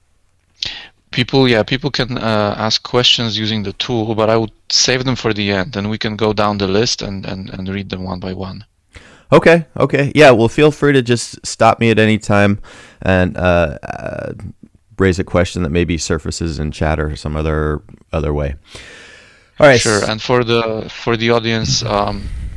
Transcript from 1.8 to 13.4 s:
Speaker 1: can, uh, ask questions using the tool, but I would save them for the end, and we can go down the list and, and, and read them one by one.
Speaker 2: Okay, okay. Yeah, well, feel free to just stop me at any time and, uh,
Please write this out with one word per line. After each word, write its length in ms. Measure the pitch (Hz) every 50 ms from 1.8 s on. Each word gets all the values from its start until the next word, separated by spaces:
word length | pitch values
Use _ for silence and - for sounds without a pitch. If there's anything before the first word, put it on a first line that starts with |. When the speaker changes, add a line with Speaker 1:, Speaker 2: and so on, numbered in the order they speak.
| - 143
Speaker 1:
can, 300 | - - 127 110 123 -
uh, 340 | 107 110 110 107 104 104 104
ask 280 | - 107 110 - - -
questions 520 | - - 123 120 - - - 120 113 101
using 280 | 107 110 107 110 107 101
the 100 | 101 95
tool, 400 | - - - 123 113 107 113 110
but 160 | 104 110 110
I 80 | 113
would 140 | 113 110 104 - _ _ -
save 360 | - - - - 127 127 127
them 100 | 135 123
for 180 | - - 113 107
the 180 | 104 104 101
end, 240 | 101 95 92 87 -
and 140 | 101 101 104
we 80 | 110
can 180 | 107 - 113 107
go 180 | 104 113 107 107
down 260 | 104 104 104 104 101
the 80 | 98
list 340 | 95 95 104 120 120 - -
and, 240 | 107 104 98 95 -
and, 240 | 101 101 95 95 -
and 180 | 90 95 92
read 220 | 95 95 101 98 98
them 140 | 95 92 92
one 160 | 92 92 90
by 140 | 92 92 92
one. 300 | 92 95 92 95 98 - _ _ _ _ _ - - - - - - _ -
Speaker 2:
Okay, 340 | 135 165 - 170 165 170 156 - -
okay. 360 | - 135 139 - 135 143 131 -
Yeah, 160 | 131 151 135
well, 200 | 123 104 117 113
feel 200 | - - 147 151
free 240 | 147 - 147 143 143
to 80 | 135
just 420 | 120 120 123 110 - - - - -
stop 360 | - - - 110 113 - -
me 100 | 117 113
at 80 | 110
any 220 | 110 110 107 110 101
time 420 | - - 104 101 101 101 101 - - - - - - - - -
and, 340 | - - 95 92 90 90 -
uh, 420 | -